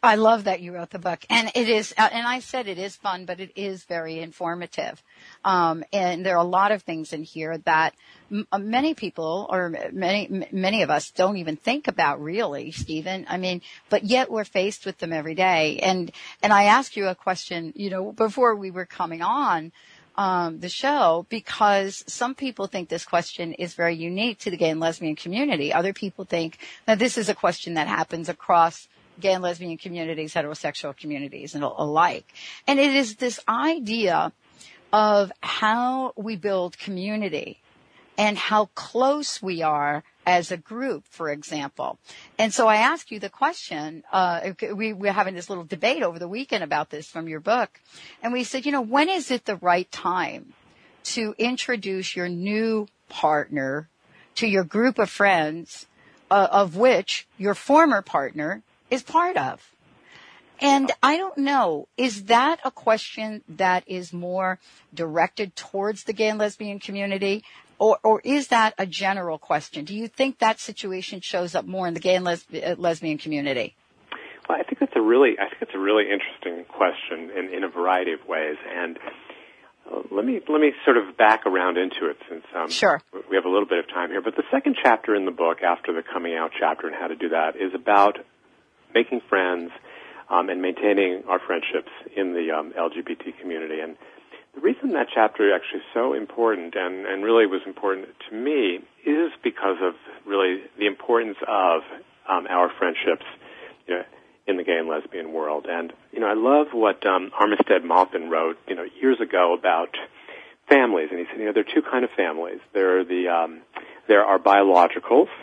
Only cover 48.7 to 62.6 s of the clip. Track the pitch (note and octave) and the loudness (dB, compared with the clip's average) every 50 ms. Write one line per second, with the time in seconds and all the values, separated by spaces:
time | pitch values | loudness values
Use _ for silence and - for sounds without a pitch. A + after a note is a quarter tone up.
48.7 | C#4+ C#4 B3 G#3+ A#3 C4+ D4+ E4+ F#4+ F4+ C#4 - B3+ A#3+ _ - G#3 E3+ - F3+ | -2 -2 -2 2 4 4 4 4 2 -2 -2 -2 -4 -4 _ -4 -6 -2 2 2
49.7 | F3 F3+ F3+ _ - - - F3+ F3+ F#3 E3+ - - - - - - _ _ _ | 2 2 2 _ -10 -6 -4 -2 -2 0 -2 -4 -6 -12 -18 -20 -20 _ _ _
50.7 | _ _ _ _ _ _ _ - - B3 A3 G#3+ G3+ - A3+ A#3+ B3+ B3 - - | _ _ _ _ _ _ _ -8 -6 -4 -4 -4 -2 -2 -2 -2 -2 -4 -4 -4
51.7 | B3 A3+ F#3+ G3+ F#3+ F#3+ F#3+ - - F3+ F3 F3+ F3 E3+ F3+ G3+ G#3 G#3+ A3 A3+ | -4 -4 -4 -6 -6 -6 -6 -6 -6 -6 -4 -4 -4 -4 -4 -4 -2 -2 0 0
52.7 | A3 A3 G#3+ G3+ _ _ _ _ - - - D#3 D#3 D3 D3 - - D3 C3+ C3+ | 0 -2 -4 -6 _ _ _ _ -10 -2 0 2 2 2 0 -2 -4 -4 -4 -4
53.7 | C3+ D3 D#3+ _ _ _ _ _ _ _ - _ _ - A#3 A3+ G3 F#3+ F#3 D3+ | -4 -6 -8 _ _ _ _ _ _ _ -20 _ _ -4 -2 2 2 2 0 0
54.7 | - G#3 A#3 C4 A#3 - G#3+ F#3 - - G3+ G3 F#3+ E3+ D#3 D3+ D#3 E3+ E3 - | 0 2 2 2 2 2 -2 -2 0 2 2 4 4 4 2 0 -4 -8 -12 -14
55.7 | - - - _ _ _ _ _ _ _ _ _ G3 G3+ G3 - - G3 G3+ F3+ | -18 -20 -20 _ _ _ _ _ _ _ _ _ 4 4 6 6 4 4 2 2
56.7 | D3+ F3+ A#3 B3+ A#3+ F#3 G3 - - - - _ _ _ F#3+ G3+ G3+ - - - | 2 4 4 6 6 4 2 -2 -6 -8 -8 _ _ _ -2 -2 -2 -2 0 4
57.7 | C#4 D#4 E4 D#4 B3 G3+ G3 - - D#3+ C#3 B2 - D3+ D3+ D#3 F#3+ G#3+ _ _ | 6 6 8 6 4 2 -2 0 -2 -2 -2 -2 -4 -6 -6 -4 -6 -8 _ _
58.7 | _ _ _ _ - C4 - - - D#4+ F4 F4+ F#4 - C3+ C3 - - _ _ | _ _ _ _ -4 -4 -4 0 2 2 2 2 0 -2 -2 -2 -6 -10 _ _
59.7 | _ _ _ _ _ _ _ _ - - - - - - _ _ _ _ C4 C#4+ | _ _ _ _ _ _ _ _ -20 -20 -20 -20 -20 -20 _ _ _ _ 4 4
60.7 | C4+ C#4 C4+ B3+ - _ - C4+ D4+ E4 F#4+ F#4+ - - C#4 C#4 C#4+ C4+ A#3 F3+ | 4 4 4 0 0 _ 4 4 4 2 -2 -6 -4 -4 -2 0 2 2 2 2
61.7 | D#3+ D3 - _ _ - B3 B3+ G#3+ G3+ G3 G3 A#3 A#3 B3+ D4 E4 - | 0 -4 -6 _ _ -2 -2 -2 -2 -6 0 4 4 6 6 4 2 0